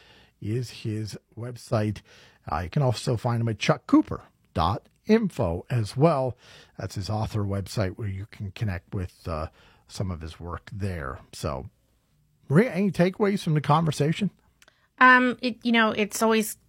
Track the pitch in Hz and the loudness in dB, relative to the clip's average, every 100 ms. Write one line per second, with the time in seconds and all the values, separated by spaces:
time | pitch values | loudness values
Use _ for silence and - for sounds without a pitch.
0 | - - _ - 104 117 120 - 113 107 | -20 -20 _ -10 -6 -4 -6 -8 -6 -6
1 | 107 - _ - 120 120 - 113 107 98 | -8 -12 _ -14 -12 -12 -2 0 0 -4
2 | - - - _ - 78 87 147 131 117 | -12 -20 -20 _ -6 -6 -2 0 2 0
3 | - 117 120 117 117 110 - 147 - 302 | -2 -2 -2 -2 -2 -2 0 0 2 2
4 | - - - _ _ - 82 131 _ _ | 2 -6 -12 _ _ 0 0 0 _ _
5 | - 220 196 - 92 82 - 123 107 131 | 2 2 2 -2 -2 -2 -2 -4 -2 2
6 | 165 143 131 - - - - - 95 107 | 4 4 -2 -6 -20 -20 -20 -12 -10 -8
7 | 90 107 - 107 101 98 95 - 95 - | -4 -4 -2 -2 -2 -4 -4 -4 -4 -4
8 | 101 95 104 - 98 - 104 98 - 95 | -8 -8 -10 -10 -10 -4 -4 -4 -6 -6
9 | 87 - 90 78 78 _ - _ _ - | -6 -8 -6 -6 -6 _ -20 _ _ -8
10 | 95 80 80 - 85 82 - 101 98 87 | -6 -6 -10 -12 -12 -12 -12 -8 -6 -6
11 | 65 - - - 85 65 67 _ _ _ | -8 -10 -16 -6 -6 -4 -10 _ _ _
12 | _ _ _ _ - 147 240 170 202 170 | _ _ _ _ 2 4 4 2 0 2
13 | 180 185 202 202 170 151 143 151 165 - | 2 2 0 0 0 0 4 2 2 0
14 | 147 - 190 _ _ _ _ _ _ - | 0 0 -2 _ _ _ _ _ _ 4
15 | 254 254 254 233 247 226 247 233 220 - | 8 8 6 0 -4 -2 2 4 4 2
16 | 202 - 226 220 214 - | -2 0 2 2 0 -8